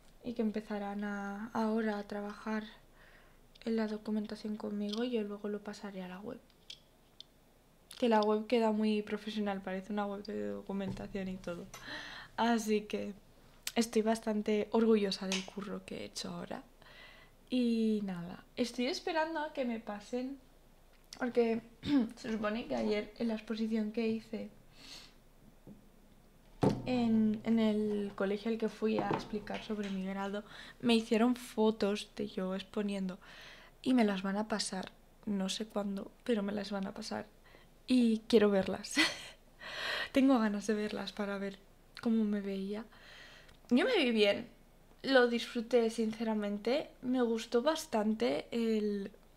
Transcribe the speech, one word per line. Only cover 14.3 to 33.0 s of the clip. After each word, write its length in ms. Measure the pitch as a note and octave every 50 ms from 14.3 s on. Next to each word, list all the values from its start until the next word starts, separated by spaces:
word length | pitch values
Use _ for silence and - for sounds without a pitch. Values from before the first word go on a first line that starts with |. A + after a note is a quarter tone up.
| G#3+ G#3+ G#3 - G#3+ G#3 - -
orgullosa 560 | - A3+ A3+ A3 A3+ G#3+ G3+ G3 F#3 - G3
del 160 | F#3+ F#3+ F#3+ F#3+
curro 400 | - - G3+ G3 G3+ F#3 F#3+ F#3+
que 140 | - G3+
he 80 | - -
hecho 240 | - - - - F#3
ahora. 340 | F3 F3 F3 - - - - - - - - - - - - - - - - - - - - -
Y 500 | B3 B3+ A#3+ A#3 A#3 A3+ A3+ A3 G#3+ G#3 G#3
nada, 400 | F#3+ F#3 E3+ E3+ F3+ F#3+ - - - -
estoy 300 | - B3 A#3 - - B3
esperando 560 | C4+ F4+ - - F#4+ E4+ D#4 D#4 D#4+ E4 D#4
a 100 | D4 D#4
que 140 | D4+ D4 B3+
me 160 | A#3+ A3+ A3+
pasen, 560 | - - G#3 G3+ - - B3 B3 B3+ C4 C#4 - - - - - - - - - - - - - - - -
porque 440 | - B3+ A#3+ A#3+ A#3+ A#3 A3+ A3+ A#3 - - - -
<clears throat> 340 | - - D4 C4+ A3 A3 -
se 160 | - - -
supone 360 | A3 G#3 A3 G#3 G#3+ A#3+ -
que 100 | - C4
ayer 360 | A#3 A3+ G#3+ G#3 G#3 G#3+ - - -
en 80 | A#3+
la 60 | A3+ A3
exposición 580 | G#3+ - - A3+ G#3+ A3+ A3 A3 A3 G#3+ G#3+
que 160 | A3 A#3 A#3
hice 420 | A3+ A3+ A3+ A3 - - G3+ G#3 G#3 - - - - - - - - - - - - - - - - - - - - - - - - - - - - - - - - - - - - - - - - - - - - - - -
en, 560 | B3 B3+ B3 A#3+ A3+ A3 A3 A3 G#3+ G#3+ A3 -
en 160 | A3+ A3+ A3+
el 540 | A3 A3 G#3 G#3+ G#3+ G#3+ G#3 G#3 G3+ G3 -
colegio 340 | - G3+ G3 G3+ G#3 - A#3
al 80 | A3+
que 120 | A3 A3 G#3+
fui 300 | - - A3 A3 A3 G#3
a 100 | G3+ G3+
explicar 520 | - - - - - G#3 G3+ - G3 G3+ -
sobre 240 | - G#3+ G#3 G3+ G3
mi 160 | G3 F#3+ F#3
grado, 400 | F#3+ G3 G3 G3 G3 G3 G#3 G#3 - - - - - - -
me 160 | - A#3+ A#3
hicieron 400 | A3+ A3+ - A#3 G#3 A3+ B3 B3
fotos 760 | - - - - A3 A3 A3 A3 A3 G#3 G3 G#3 G#3 - - -
de 140 | - G#3+ G#3
yo 260 | - - F#3 F#3 F#3
exponiendo 640 | F#3+ F#3+ - - A3 G3+ G3+ G3+ G3